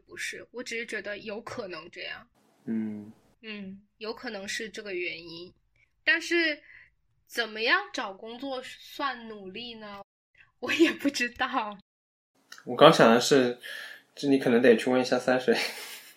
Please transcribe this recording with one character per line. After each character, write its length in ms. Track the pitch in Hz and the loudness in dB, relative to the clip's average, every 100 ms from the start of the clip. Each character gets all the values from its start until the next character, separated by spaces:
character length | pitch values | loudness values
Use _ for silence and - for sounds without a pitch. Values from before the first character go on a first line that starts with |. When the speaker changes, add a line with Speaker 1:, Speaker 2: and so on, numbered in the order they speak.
| - | -16
Speaker 1:
不 100 | - | -12
是， 300 | - - - | -10 -10 -14
我 120 | 233 | -14
只 160 | 247 226 | -8 -8
是 80 | 226 | -8
觉 160 | 220 | -8
得 160 | 202 202 | -8 -10
有 220 | 214 208 | -10 -12
可 280 | 214 - 196 | -10 -10 -10
能 220 | 165 170 | -12 -14
这 120 | - | -14
样。 240 | 80 - - _ _ _ | -12 -12 -16 _ _ _
Speaker 2:
嗯。 480 | - 113 110 104 104 - _ _ | -6 -4 -4 -8 -14 -20 _ _
Speaker 1:
嗯， 400 | 220 208 190 196 _ _ | -16 -14 -14 -16 _ _
有 160 | 214 | -12
可 160 | 233 254 | -10 -10
能 160 | 208 202 | -10 -8
是 220 | - 220 | -8 -10
这 140 | - | -12
个 120 | 208 | -8
原 280 | 180 175 160 | -6 -6 -8
因。 300 | 170 170 180 _ _ _ _ _ | -14 -16 -18 _ _ _ _ _
但 160 | - 330 | 2 2
是 380 | 330 339 320 294 - - - _ _ _ _ | 2 2 2 -2 -10 -20 -20 _ _ _ _
怎 200 | - 220 | -6 -4
么 120 | 214 | -2
样 220 | 233 359 403 | 2 2 0
找 220 | - 214 | -6 -8
工 240 | 190 220 240 | -10 -14 -10
作 240 | 277 254 | -8 -8
算 640 | - - - - 277 240 226 | -10 -16 -16 -6 -4 -4 -12
努 220 | 214 190 | -14 -14
力 240 | 202 240 | -12 -14
呢？ 260 | 220 208 202 - _ _ _ _ _ | -14 -14 -16 -18 _ _ _ _ _
我 120 | 247 | -2
也 180 | 302 320 | 4 4
不 180 | - 277 | 4 -2
知 180 | 277 240 | -2 -4
道。 480 | - 254 247 214 196 _ _ _ _ _ _ _ - | -2 -2 -2 -4 -8 _ _ _ _ _ _ _ -16
Speaker 2:
我 100 | - | -6
刚 160 | 120 147 | 8 10
想 220 | 160 123 | 10 8
的 80 | 117 | 6
是， 380 | - 143 123 - - - - - _ | 6 4 4 -2 -10 -14 -14 -18 _
这 120 | - 143 | -4 2
你 100 | 135 | 2
可 100 | 135 | 4
能 140 | 117 | 6
得 120 | 127 113 | 8 6
去 120 | 139 | 4
问 120 | 127 | 2
一 40 | |
下 140 | 127 123 | 2 0
三 200 | 131 127 | 2 2
水。 160 | 117 | 2
<laughs> 120 | 110 - - - - - | 0 -2 -8 -14 -16 -18